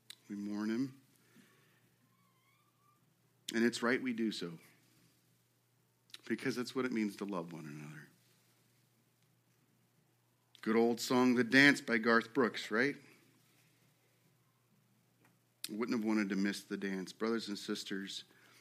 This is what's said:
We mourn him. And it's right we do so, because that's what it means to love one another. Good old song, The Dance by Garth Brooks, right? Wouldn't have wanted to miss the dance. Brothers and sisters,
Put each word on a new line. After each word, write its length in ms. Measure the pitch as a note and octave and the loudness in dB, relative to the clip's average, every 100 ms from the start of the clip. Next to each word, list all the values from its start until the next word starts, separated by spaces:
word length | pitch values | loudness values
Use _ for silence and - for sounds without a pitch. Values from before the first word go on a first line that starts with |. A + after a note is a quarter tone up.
| _ - - | _ -20 -12
We 60 | G2+ | -8
mourn 340 | G#2 G#2 G#2+ | -6 -4 -2
him. 240 | A2+ C3+ C3+ _ _ _ - - _ _ _ _ _ _ _ _ _ _ C6+ C6+ _ _ _ _ _ _ _ - A2+ | -2 -4 -8 _ _ _ -20 -20 _ _ _ _ _ _ _ _ _ _ _ _ _ _ _ _ _ _ _ -6 2
And 100 | A#2 | 2
it's 160 | A2+ | 2
right 180 | A#2 B2+ | 0 0
we 140 | C3 | -2
do 180 | A2+ A2 | -2 -4
so, 280 | F#2 E2+ E2 - - _ _ _ _ _ _ _ _ _ _ _ _ _ - - | -4 -8 -12 -20 -20 _ _ _ _ _ _ _ _ _ _ _ _ _ -20 -6
because 280 | A2+ C3+ A#2+ | -4 -4 -4
that's 200 | A#2+ C3+ | -6 -4
what 100 | B2+ | -2
it 60 | |
means 240 | A2+ G#2+ G2 | 0 -2 -4
to 100 | G2 | -6
love 260 | F#2+ E2+ | -6 -6
one 120 | E2 D2+ | -12 -12
another. 420 | D2+ D2+ D2+ D2 _ _ _ _ _ _ _ _ _ _ _ _ _ _ _ _ _ _ _ _ _ _ _ _ - | -12 -12 -14 -18 _ _ _ _ _ _ _ _ _ _ _ _ _ _ _ _ _ _ _ _ _ _ _ _ -8
Good 140 | - A2+ | 0 4
old 260 | A#2 A#2 | 4 2
song, 320 | - B2+ B2+ | 2 4 6
The 100 | B2 | 6
Dance 380 | A#2 C3 C#3+ C#3 | 6 8 8 6
by 160 | - A#2 | 0 0
Garth 340 | A2+ A#2 A2+ | 4 4 4
Brooks, 380 | - A2+ - - | 2 2 0 -2
right? 260 | G#2+ C#3 C#3+ - - _ _ _ _ _ _ _ _ _ _ _ _ _ _ _ _ _ _ _ _ _ _ _ _ - | 0 0 -2 -16 -20 _ _ _ _ _ _ _ _ _ _ _ _ _ _ _ _ _ _ _ _ _ _ _ _ -12
Wouldn't 300 | G#2+ A#2+ B2 | -6 -2 -2
have 80 | G#2+ | 2
wanted 240 | A2 G2+ | 2 2
to 60 | G2 | 0
miss 260 | G2+ G2 | 0 -2
the 160 | - G2 | -8 -8
dance. 340 | G2 F#2+ F2+ | -6 -6 -8
Brothers 360 | - A2 A2+ G#2+ | -6 -2 -2 -4
and 100 | G2 | -8
sisters, 680 | - G#2 - G2 G2 - - - - - | -6 -8 -6 -8 -8 -12 -16 -20 -20 -20